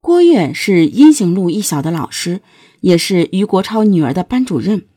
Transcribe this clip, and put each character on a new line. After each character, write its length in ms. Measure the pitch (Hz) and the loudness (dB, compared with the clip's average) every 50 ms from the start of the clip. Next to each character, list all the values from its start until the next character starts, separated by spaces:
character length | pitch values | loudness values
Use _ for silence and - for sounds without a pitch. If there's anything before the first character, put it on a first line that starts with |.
郭 220 | _ - 349 349 349 | _ 0 2 4 4
跃 320 | 339 339 233 170 135 - | 4 4 4 2 -2 -4
是 320 | - - - 196 180 160 | -6 -4 0 2 2 2
阴 260 | 151 - 202 277 311 302 | 0 4 6 6 6 6
行 220 | - 214 175 170 | 4 0 -2 -2
路 160 | 190 190 175 | -2 -2 -2
一 100 | - 208 | -2 -4
小 220 | 202 - - 147 139 | -4 -4 -6 -4 -4
的 80 | 160 | -4
老 180 | 170 165 143 - | -4 -6 -6 -8
师， 340 | - - - 175 175 196 _ _ _ _ _ _ _ _ - | -10 -10 -8 -8 -8 -8 _ _ _ _ _ _ _ _ 0
也 140 | 185 175 | 2 2
是 320 | 170 - - 196 180 165 - - | 2 2 0 -2 -2 -2 -2 -2
余 120 | 185 202 | -4 -2
国 160 | 214 - 185 190 | 0 0 -2 -2
超 220 | - 214 226 214 | -2 -2 0 0
女 180 | 214 196 170 156 | 2 2 2 0
儿 120 | 127 139 | -2 -2
的 80 | 185 180 | -4 -6
班 220 | _ 247 254 262 | _ -4 -4 -4
主 160 | 247 185 135 | -2 -4 -4
任。 260 | 110 175 214 196 175 _ _ | -2 -2 -4 -4 -6 _ _